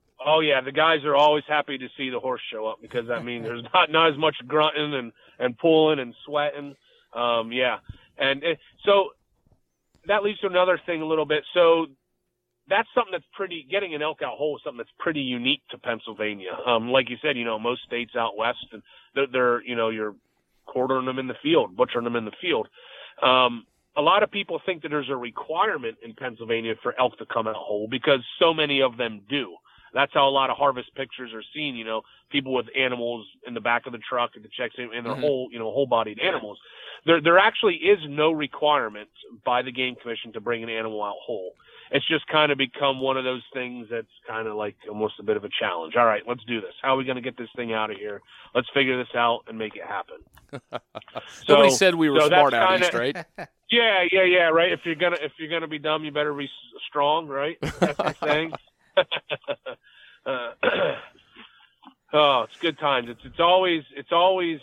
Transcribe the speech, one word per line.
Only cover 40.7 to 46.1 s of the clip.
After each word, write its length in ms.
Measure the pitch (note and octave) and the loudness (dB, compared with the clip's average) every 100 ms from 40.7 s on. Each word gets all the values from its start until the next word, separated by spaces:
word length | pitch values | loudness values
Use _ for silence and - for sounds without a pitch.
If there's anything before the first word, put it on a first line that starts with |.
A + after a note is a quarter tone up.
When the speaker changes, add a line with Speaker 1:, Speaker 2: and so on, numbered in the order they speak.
| A2+ A2+ G#2+ | -6 -6 -6
Speaker 1:
out 140 | G#2 G2+ | -6 -8
whole. 340 | - G#2+ F#2 - _ - - | -8 -8 -10 -16 _ -20 -4
It's 160 | C#3 - | -2 0
just 180 | D#3 - | -2 0
kinda 260 | D#3 D3+ | 2 2
become 460 | C3+ C3 - C#3+ C3 | 2 -2 -2 -2 0
one 160 | C3 C3 | -2 -2
of 80 | |
those 180 | B2+ B2+ - | -2 -6 -8
things 360 | C3 B2 B2 A2 | -10 -8 -10 -10
that's 160 | A#2 A2 _ - | -10 -10 _ -10
kinda 260 | A2+ A2 | -8 -6
like 220 | G#2+ G#2 - - | -6 -8 -10 -12
almost 300 | G#2+ G#2+ - | -4 -4 -4
a 60 | |
bit 120 | G#2 G#2 | -2 -2
of 60 | |
a 60 | G2+ | -2
challenge. 480 | - G#2+ E2+ D#2+ A2+ | -4 -4 -4 -2 4
All 100 | |
right, 160 | A#2 | 4